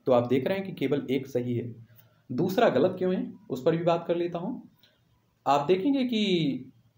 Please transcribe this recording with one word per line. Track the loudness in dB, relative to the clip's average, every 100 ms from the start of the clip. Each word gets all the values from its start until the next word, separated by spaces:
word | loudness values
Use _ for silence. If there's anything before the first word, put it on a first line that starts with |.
| 2
तो |
आप | 2 4
देख | 2 0
रहे | -2
हैं | -6
कि |
केवल | -4 -2 -2 -2
एक | -4 -2
सही | -4 -2 -4
है, | -6 -10 -20 _ _ _ -8
दूसरा | -2 -2 2 4
गलत | 4 2 2
क्यों | -2 -2
है, | -4 -10 -10
उस | -4 0
पर | 0
भी |
बात | 2 0 0
कर | -2
लेता | -2 -6
हूँ। | -8 -10 -14 _ _ _ _ _ _ _ 0
आप | 2 4
देखेंगे | 2 2 0 0
कि | 0 2 2 0 -2 -8 -20 _